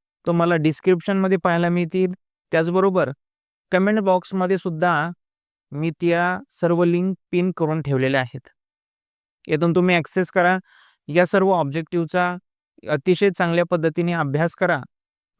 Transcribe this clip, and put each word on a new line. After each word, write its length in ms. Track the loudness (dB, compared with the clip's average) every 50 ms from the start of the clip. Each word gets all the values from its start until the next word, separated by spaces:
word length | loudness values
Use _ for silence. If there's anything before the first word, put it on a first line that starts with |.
| _ _ _ _ _
तुम्हाला 280 | -2 0 2 2 2 0
डिस्क्रिप्शनमध्ये 800 | 2 0 0 -2 0 0 0 0 2 0 -2 -2 0 0 0 0
पाहायला 320 | 0 0 0 0 0 0 0
मिळतील, 420 | 0 0 -2 -2 -2 -2 -2 -2 -4 -8 _ _ _ _ _ _
त्याचबरोबर 600 | -2 0 0 2 0 2 2 2 2 0 -2 -2 -4 -10 _ _ _ _ _ _ _ _ _ _
कमेंट 280 | 0 2 2 2 0 0
बॉक्समध्ये 580 | 2 2 0 0 -2 -4 -4 -4 -2 -2 -2
सुद्धा 520 | -2 -2 -6 -4 -2 0 0 0 0 -2 -4 -8 -14 _ _ _ _ _ _ _ _ _ _
मी 200 | -8 -4 -4 -4
त्या 480 | -4 -2 0 0 0 2 0 -2 -4 -6 -10 _
सर्व 320 | -8 -4 0 0 2 2 2
लिंक 320 | 2 2 0 0 -2 -4 -6 _ _
पिन 200 | -2 0 0 0 -2
करून 240 | -2 -2 -2 -2 -4
ठेवलेल्या 400 | -2 -2 -2 0 0 0 0 -2
आहेत. 280 | -2 -4 -10 -16 -20 -20 _ _ _ _ _ _ _ _ _ _ _ _ _ _ _ _ _ _ _
यातून 280 | -4 -2 0 2 2 2
तुम्ही 200 | 2 2 4 2
ॲक्सेस 360 | 0 0 -2 -4 -4 -4 0
करा, 260 | 0 0 2 2 2 0 -4 _ _ _ _ _ _ _ _ -2
या 160 | 0 2 2
सर्व 260 | 2 2 2 2 2
ऑब्जेक्टिव्हचा 840 | 2 0 0 -2 -4 -6 -6 -4 -4 -4 -4 -2 -2 -2 -2 -2 -4 -6 -12 _ _ _ _ _ _ _ -6 -4
अतिशय 400 | -4 -2 2 0 2 4 2 0
चांगल्या 340 | 2 2 0 2 2 0 0 0
पद्धतीने 440 | 0 0 0 0 0 0 -2 -2 0
अभ्यास 420 | -2 -2 -2 0 0 0 -2 0
करा 240 | -2 0 0 0 -2 -4 -10 _ _ _ _ _ _ _ _ _